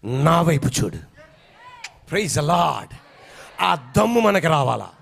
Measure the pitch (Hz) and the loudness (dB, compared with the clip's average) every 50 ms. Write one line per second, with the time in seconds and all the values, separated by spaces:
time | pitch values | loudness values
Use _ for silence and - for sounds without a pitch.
0 | - 104 123 135 143 160 165 170 170 165 160 135 - 131 - - - 92 78 78 | -6 -6 -2 0 2 2 4 4 2 2 0 0 0 -2 -2 -2 -4 -4 -6 -10
1 | - - _ - - - - _ _ _ _ - - - - - - - - _ | -18 -18 _ -20 -20 -20 -20 _ _ _ _ -20 -20 -20 -20 -18 -18 -20 -20 _
2 | _ - 160 202 214 160 107 156 147 147 175 175 170 156 131 107 - - - - | _ -6 -4 -4 -2 -2 -2 -2 0 0 2 2 2 0 -2 -6 -10 -14 -20 -20
3 | - - - - - - - - - - - - 190 185 180 156 123 123 - 208 | -20 -20 -20 -20 -20 -20 -20 -20 -20 -20 -8 -4 0 0 0 -2 -4 -4 0 0
4 | 214 226 240 240 226 208 202 190 151 165 160 147 135 123 117 113 101 92 - _ | 0 2 2 4 4 4 2 2 2 2 2 2 2 0 -2 -4 -6 -12 -18 _